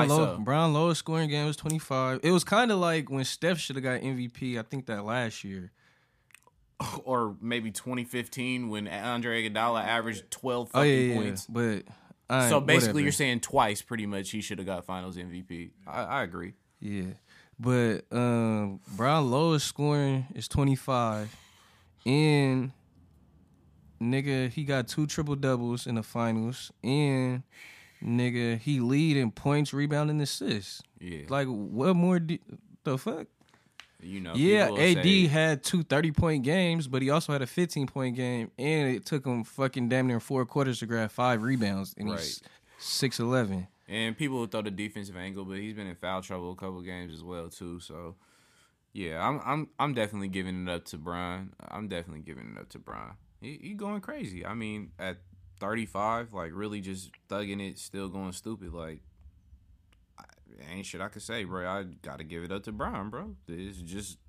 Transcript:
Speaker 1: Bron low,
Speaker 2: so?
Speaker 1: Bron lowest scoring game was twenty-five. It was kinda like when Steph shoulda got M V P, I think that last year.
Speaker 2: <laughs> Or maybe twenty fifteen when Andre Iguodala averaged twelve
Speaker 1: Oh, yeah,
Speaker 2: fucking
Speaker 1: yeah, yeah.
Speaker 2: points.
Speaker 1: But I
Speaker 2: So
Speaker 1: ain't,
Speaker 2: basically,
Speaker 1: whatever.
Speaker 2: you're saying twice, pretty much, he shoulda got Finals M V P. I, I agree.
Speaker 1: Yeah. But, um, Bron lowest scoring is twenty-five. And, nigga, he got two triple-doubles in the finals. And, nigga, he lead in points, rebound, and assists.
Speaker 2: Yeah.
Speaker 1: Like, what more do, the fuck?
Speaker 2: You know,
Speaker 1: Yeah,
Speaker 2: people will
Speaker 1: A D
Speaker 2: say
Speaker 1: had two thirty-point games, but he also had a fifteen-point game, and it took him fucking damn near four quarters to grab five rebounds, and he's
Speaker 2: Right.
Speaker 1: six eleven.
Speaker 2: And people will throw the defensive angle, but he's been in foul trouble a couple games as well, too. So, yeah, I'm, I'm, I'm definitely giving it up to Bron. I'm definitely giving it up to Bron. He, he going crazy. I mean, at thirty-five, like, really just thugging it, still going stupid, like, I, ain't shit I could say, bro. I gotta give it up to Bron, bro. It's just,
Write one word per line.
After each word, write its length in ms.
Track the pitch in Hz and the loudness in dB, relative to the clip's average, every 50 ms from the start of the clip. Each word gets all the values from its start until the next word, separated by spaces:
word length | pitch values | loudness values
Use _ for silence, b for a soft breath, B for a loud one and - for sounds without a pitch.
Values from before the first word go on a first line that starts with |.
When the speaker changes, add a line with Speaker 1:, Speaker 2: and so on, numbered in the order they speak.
| 151 | 10
Speaker 1:
Bron 20 | 143 | 8
low, 80 | 147 | 6
Speaker 2:
so? 220 | 156 156 98 87 98 | 6 6 4 0 -2
Speaker 1:
Bron 340 | 107 120 139 156 165 160 | 0 2 4 4 4 4
lowest 280 | 147 147 165 170 160 - | 4 4 4 2 2 0
scoring 280 | - - 160 160 160 147 | -2 -2 -2 0 0 0
game 160 | 143 147 147 | 0 0 0
was 80 | 151 147 | -2 -2
twenty-five. 640 | - - 151 160 160 - - 135 131 131 131 131 - | -2 -2 -2 -2 -2 -2 -2 0 0 0 0 0 2
It 80 | - 165 | 4 6
was 140 | 185 175 - | 6 6 4
kinda 300 | - 196 220 254 233 208 | 4 4 4 6 6 4
like 340 | 185 175 170 165 160 139 123 | 4 4 4 2 2 0 0
when 140 | 135 135 131 | -2 -2 0
Steph 320 | - - - 165 165 185 156 | -2 -2 0 2 2 2 2
shoulda 240 | - - 131 135 | -2 -4 -4 -2
got 200 | 131 131 127 - | -2 0 -2 0
M 140 | - 131 131 | -2 -2 -2
V 120 | 123 123 120 | -2 -4 -6
P, 300 | - - 135 127 123 117 | -6 -6 -4 -4 -2 -4
I 40 | |
think 240 | 110 - 143 135 127 | -6 -6 -8 -8 -6
that 180 | - 110 101 101 | -6 -6 -4 -4
last 400 | 110 117 127 120 110 107 - - | -2 -2 0 -2 -2 -4 -8 -10
year. 260 | 98 95 95 90 95 b b b b b b b b b b b b b b b _ _ _ _ _ _ - | -8 -8 -8 -10 -12 b b b b b b b b b b b b b b b _ _ _ _ _ _ -10
Speaker 2:
<laughs> 240 | 135 113 107 - - | -8 -8 -8 -8 -2
Or 320 | 131 127 120 117 107 98 98 | 0 2 2 2 0 -2 -6
maybe 280 | 107 117 120 120 110 110 | -4 -2 -2 -2 -2 -4
twenty 320 | 98 - - 123 127 123 120 | -6 -6 -6 -4 -4 -4 -4
fifteen 680 | 120 - 123 113 - - 131 123 127 127 123 123 110 | -4 -4 -4 -4 -4 -6 -6 -4 -4 -2 -4 -4 -4
when 180 | 107 107 104 101 | -4 -4 -4 -4
Andre 580 | 90 104 101 123 120 120 117 120 113 117 110 110 | -6 -4 -4 -2 -2 -2 -2 0 0 0 0 0
Iguodala 340 | 104 110 113 120 117 113 98 | 0 2 2 2 2 2 2
averaged 460 | 104 117 117 113 113 107 98 - _ | 2 0 0 0 -2 -6 -6 -8 _
twelve 400 | - - - 127 123 120 120 - | -12 -6 -2 -2 -2 -2 -2 0
Speaker 1:
Oh, 80 | - 131 | 4 6
yeah, 140 | 147 147 135 | 6 6 6
Speaker 2:
fucking 140 | 131 127 123 | 6 6 4
Speaker 1:
yeah, 60 | 120 | 4
yeah. 60 | 110 | 2
Speaker 2:
points. 240 | 104 101 98 95 - | 0 0 -2 -6 -8
Speaker 1:
But 360 | - 113 117 120 113 107 95 - - B B B B - _ _ - | -4 -2 0 2 2 0 -2 -6 -10 B B B B -20 _ _ 0
I 180 | 123 131 127 117 | 2 4 4 6
Speaker 2:
So 80 | 151 | 6
Speaker 1:
ain't, 100 | 143 139 | 4 6
Speaker 2:
basically, 220 | 151 160 165 120 110 | 6 6 6 6 4
Speaker 1:
whatever. 120 | 104 151 | 2 4
Speaker 2:
you're 120 | 143 143 | 2 2
saying 280 | 143 - 147 131 123 117 | 4 4 2 2 2 0
twice, 420 | - - - 139 120 107 104 - | -2 2 4 4 6 6 2 -2
pretty 240 | - - 120 113 107 | -4 -6 -4 -4 -2
much, 240 | 101 101 98 98 - | -2 -4 -4 -4 -4
he 100 | - 107 | -6 -6
shoulda 240 | 98 - 104 95 95 | -6 -6 -6 -6 -4
got 220 | 95 95 87 87 | -4 -4 -4 -4
Finals 320 | - 92 92 90 92 90 90 | -6 -6 -6 -6 -6 -8 -8
M 100 | 90 90 | -10 -8
V 120 | 87 90 | -10 -10
P. 280 | 92 - 85 85 85 - - _ - | -10 -10 -10 -10 -10 -12 -16 _ -14
I, 160 | - 73 117 113 | -8 -6 -6 -4
I 180 | 82 123 139 | -2 -2 -2
agree. 320 | 117 87 85 87 87 95 - _ _ _ _ _ | -2 -2 -4 -8 -8 -10 -12 _ _ _ _ _
Speaker 1:
Yeah. 220 | 98 101 101 98 92 92 - - b b b b b b b - | -8 -6 -4 -4 -4 -6 -8 -12 b b b b b b b -4
But, 480 | 117 123 127 123 120 113 104 - - _ | 0 2 4 4 4 2 2 0 -4 _
um, 680 | - 120 123 120 117 117 113 113 110 107 104 98 98 95 - - 98 | -2 0 2 2 2 2 2 2 0 0 -2 -4 -6 -10 -12 -12 -4
Bron 340 | 98 117 135 156 160 143 123 | 0 2 4 4 4 4 4
lowest 360 | 120 139 160 165 160 143 - | 2 4 4 4 2 2 0
scoring 600 | - - - 143 147 147 147 143 139 135 131 127 135 - | -2 -2 0 0 2 2 2 2 2 0 0 -2 -4 -8
is 140 | - 120 - | -10 -8 0
twenty-five. 800 | - 143 139 139 135 127 - - 131 123 120 110 107 107 107 107 - b b b b b b b b b b b b b - | 2 4 4 4 4 2 2 0 2 2 2 2 0 -2 -4 -8 -10 b b b b b b b b b b b b b 0
And, 680 | 120 135 147 156 156 147 143 139 135 131 131 123 131 - _ _ _ _ - - _ _ _ _ _ _ - _ _ _ _ _ _ _ - _ - _ - | 2 4 6 6 6 6 6 6 4 4 2 0 -2 -6 _ _ _ _ -20 -20 _ _ _ _ _ _ -20 _ _ _ _ _ _ _ -20 _ -20 _ -2
nigga, 480 | 113 120 131 135 139 143 135 131 131 127 | 0 0 2 2 0 0 0 0 0 0
he 140 | 117 160 147 | -2 -4 -2
got 240 | 139 139 131 120 - | 0 0 0 0 -2
two 180 | - - 151 | 0 0 0
triple-doubles 800 | 143 - - 151 143 143 139 135 131 131 120 120 120 120 120 - | 0 0 -2 -2 -2 -2 0 2 2 2 2 0 -2 -2 -4 -2
in 80 | 127 117 | -2 -2
the 60 | 113 | -2
finals. 680 | 107 - - 120 117 113 110 110 113 117 127 - - - - _ | -2 -2 -2 0 2 2 2 2 0 -2 -4 -6 -12 -16 -14 _
And, 600 | - 113 135 147 147 143 135 131 127 127 127 127 - B B B B B B B B B B B | -2 2 2 4 4 4 4 2 2 0 0 -2 -6 B B B B B B B B B B B
nigga, 560 | - 117 117 123 123 123 120 120 120 117 117 110 | -2 0 2 4 4 2 2 2 2 2 0 0
he 220 | 110 147 147 131 | 0 2 2 2
lead 360 | 120 123 135 143 160 160 143 | 4 4 4 6 6 6 6
in 140 | 139 127 113 | 4 4 2
points, 420 | - - - 139 143 147 147 - - | 0 0 2 2 4 4 2 2 0
rebound, 360 | 139 147 151 151 147 151 151 | 0 0 2 2 2 2 2
and 100 | 151 151 | 2 2
assists. 600 | 143 135 - - 277 262 - 104 95 - - - - _ _ - | 0 0 -2 -2 0 0 0 -2 -2 -8 -14 -14 -16 _ _ -12
Speaker 2:
Yeah. 260 | 87 90 85 76 73 - | -10 -8 -8 -8 -4 -2
Speaker 1:
Like, 200 | 135 139 139 131 | 0 0 0 0
what 480 | 123 104 101 - - 113 135 185 185 | -2 -4 -4 -4 -2 2 4 4 6
more 220 | 170 175 180 185 175 | 6 6 6 6 4
do, 200 | 165 156 175 - - - - - - _ - _ _ | 2 0 -4 -6 -6 -14 -18 -18 -18 _ -20 _ _
the 120 | 143 131 131 | -2 -2 -2
fuck? 280 | - 226 - - - - _ _ _ B B B B B B B B B B _ | -2 -6 -6 -6 -10 -12 _ _ _ B B B B B B B B B B _
Speaker 2:
You 180 | - 90 95 98 | -12 -10 -8 -6
know, 120 | 92 82 - | -6 -2 2
Speaker 1:
Yeah, 340 | 123 151 185 208 214 190 - | 4 6 6 8 6 6 4
Speaker 2:
people 80 | 101 135 | 4 6
will 40 | |
Speaker 1:
A 120 | 156 185 175 - | 6 6 6 6
D 240 | - 180 196 190 180 | 8 8 8 8 8
Speaker 2:
say 40 | 147 | 8
Speaker 1:
had 320 | 139 156 160 160 151 135 | 6 6 6 4 4 2
two 200 | - - - 175 | 0 2 2 2
thirty-point 600 | 156 - 139 147 170 160 147 - 175 165 156 143 | 2 4 4 4 4 4 4 4 4 4 4 4
games, 460 | 120 135 165 190 180 170 165 165 147 127 | 4 4 4 4 4 4 2 0 0 0
but 140 | 131 131 | 0 0
he 80 | 131 135 | 2 4
also 240 | 143 165 - - 147 | 4 2 2 2 0
had 80 | 139 | 0
a 40 | 131 | -2
fifteen-point 680 | - - 180 180 165 - 151 135 123 - 139 131 127 120 | -2 0 0 0 2 2 -2 -2 -2 -2 -2 -2 0 0
game, 340 | 131 127 123 123 120 113 - - - | 0 0 0 0 -2 -4 -6 -6 -4
and 300 | 127 151 160 156 143 131 127 | 0 2 2 4 4 2 0
it 80 | 98 - | 0 -2
took 220 | - 160 139 127 | -2 -4 -2 0
him 180 | 135 123 117 110 | 0 -2 -2 -2
fucking 460 | - - - 135 131 - 135 120 113 | -6 -2 0 0 0 2 0 2 2
damn 160 | 127 131 127 | 4 4 4
near 140 | 127 120 113 | 4 2 0
four 260 | - - 135 131 127 | 0 0 0 0 0
quarters 320 | - - 147 139 131 120 110 | 0 2 2 2 2 0 -2
to 80 | 117 | -2
grab 240 | 107 117 113 110 107 | -2 0 0 0 -2
five 320 | - - 123 127 120 107 | 0 2 2 4 4 2
rebounds, 520 | 110 127 135 123 110 98 98 98 95 92 - - | 2 2 2 2 2 2 0 -2 -4 -6 -8 -6
and 100 | 101 104 | -4 -4
he's 80 | 90 | -4
Speaker 2:
Right. 340 | 82 82 - - - B B B B B B B B | -2 -4 -6 -6 -8 B B B B B B B B
Speaker 1:
six 420 | - - - - 143 127 - - | -8 -4 -2 0 0 0 0 0
eleven. 480 | 117 120 127 127 117 98 95 92 92 - _ _ _ - | 0 2 2 2 2 2 -2 -4 -4 -8 _ _ _ -8
Speaker 2:
And 280 | 98 113 113 113 113 | -4 -4 -2 -2 -2
people 220 | - 156 139 131 123 | -2 -4 -2 -2 -2
will 80 | 117 | -4
throw 160 | 104 - 110 | -4 -4 -4
the 80 | 104 107 | -4 -4
defensive 460 | 98 92 107 107 - 107 98 98 92 | -4 -4 -6 -6 -6 -10 -10 -10 -10
angle, 280 | 90 90 98 95 98 98 | -10 -10 -8 -8 -8 -8
but 140 | 95 95 95 | -8 -8 -8
he's 160 | 104 110 107 | -8 -8 -8
been 120 | 107 101 | -8 -10
in 100 | 92 87 | -10 -10
foul 260 | - - 90 95 95 | -6 -4 -4 -4 -4
trouble 300 | 92 92 98 90 87 87 | -4 -6 -8 -8 -8 -8
a 20 | 92 | -10
couple 240 | 92 98 95 92 90 | -8 -10 -10 -10 -10
games 320 | 87 92 90 90 87 85 | -10 -10 -10 -10 -10 -12
as 100 | 78 80 | -12 -14
well, 260 | 82 87 90 85 82 85 | -12 -10 -10 -10 -10 -12
too. 280 | - - 90 87 87 87 | -12 -12 -10 -10 -10 -12
So, 340 | 87 - 78 85 87 85 90 b b b b b b b b b b b b b b _ - | -14 -14 -14 -14 -14 -14 -14 b b b b b b b b b b b b b b _ -8
yeah, 260 | 104 92 80 78 82 92 | -6 -6 -4 -2 -2 -2
I'm, 120 | 120 147 147 - | -2 -2 -2 -2
I'm, 240 | 123 139 156 151 - _ - | -2 -2 -2 -4 -6 _ -2
I'm 140 | 135 147 135 | -2 0 2
definitely 340 | 117 107 101 107 104 98 95 | 0 0 0 -2 -6 -6 -4
giving 380 | 92 95 92 92 92 92 92 | -4 -4 -4 -4 -4 -4 -4
it 40 | 90 | -4
up 120 | 87 87 - | -4 -6 -6
to 100 | - - | -10 -14
Bron. 560 | 82 76 87 87 87 90 87 90 95 95 92 - - 50 50 | -10 -8 -6 -6 -4 -4 -4 -6 -6 -10 -12 -14 -18 -16 -12
I'm 200 | - 101 107 98 | -10 -10 -8 -6
definitely 340 | 95 85 82 90 78 78 | -6 -8 -8 -8 -12 -14
giving 320 | 78 82 73 64 57 55 53 | -14 -14 -14 -14 -14 -14 -14
it 20 | 50 | -16
up 100 | 50 - | -16 -16
to 80 | - - | -18 -18
Bron. 360 | - - 52 52 52 58 107 - - _ _ _ | -16 -14 -12 -12 -12 -14 -16 -20 -20 _ _ _
He, 160 | - 127 151 - | -16 -16 -16 -14
he 140 | - 170 208 | -14 -12 -10
going 260 | 202 208 202 208 202 | -8 -8 -6 -6 -8
crazy. 460 | 190 - 302 294 202 101 92 85 85 | -8 -10 -10 -10 -10 -10 -8 -10 -8
I 80 | 92 110 | -8 -6
mean, 380 | 117 110 107 107 107 98 - - - | -6 -6 -6 -6 -8 -10 -12 -12 -8
at 200 | 92 92 90 95 - - - - - - - - | -8 -8 -8 -10 -14 -20 -20 -20 -20 -20 -12 -8
thirty-five, 760 | 98 101 110 117 110 - - 98 104 110 113 117 117 110 | -4 -4 -2 -4 -4 -4 -4 -2 -2 0 -2 -2 -4 -8
like, 200 | 107 92 82 82 82 | -8 -8 -8 -8 -6
really 260 | 95 104 107 104 104 | -6 -6 -6 -6 -6
just 300 | 92 98 95 95 95 - - _ _ _ | -8 -8 -8 -10 -12 -16 -20 _ _ _
thugging 320 | 98 101 104 98 101 101 | -6 -4 -4 -4 -6 -6
it, 180 | 98 95 - - | -6 -8 -10 -12
still 300 | - - - 98 98 95 | -14 -12 -8 -8 -8 -6
going 240 | 92 98 95 92 | -6 -6 -8 -8
stupid, 400 | 90 - - 110 110 101 95 85 | -8 -8 -10 -10 -10 -10 -10 -12
like, 300 | 82 85 80 80 80 73 - - _ _ - - - - _ _ - _ _ _ - _ _ _ _ _ _ _ _ | -10 -10 -10 -10 -12 -14 -18 -20 _ _ -20 -20 -20 -20 _ _ -20 _ _ _ -20 _ _ _ _ _ _ _ _
I, 60 | - - - _ _ _ - 57 50 67 76 | -20 -20 -20 _ _ _ -20 -20 -20 -16 -12
ain't 140 | 85 98 95 | -12 -10 -10
shit 140 | - - 87 | -10 -8 -8
I 80 | 95 104 | -8 -8
could 140 | - 104 | -8 -12
say, 200 | - - 113 117 | -10 -8 -6 -6
bro. 260 | 101 87 92 92 90 90 | -6 -6 -6 -6 -4 -4
I 140 | 95 101 98 92 76 - | -4 -4 -6 -8 -14 -14
gotta 200 | - 76 69 71 | -14 -14 -12 -12
give 220 | 80 78 85 85 85 | -12 -10 -10 -10 -8
it 80 | 85 | -8
up 100 | 98 101 - | -8 -8 -8
to 80 | 113 | -10
Bron, 380 | 107 107 143 214 247 117 98 107 | -8 -6 -6 -6 -6 -6 -8 -8
bro. 240 | 113 131 196 220 - - _ - | -8 -10 -12 -12 -16 -16 _ -12
It's 300 | 85 85 95 101 95 92 | -12 -10 -10 -10 -12 -12
just, 400 | 87 82 92 101 101 95 85 - _ | -12 -10 -10 -10 -10 -10 -14 -18 _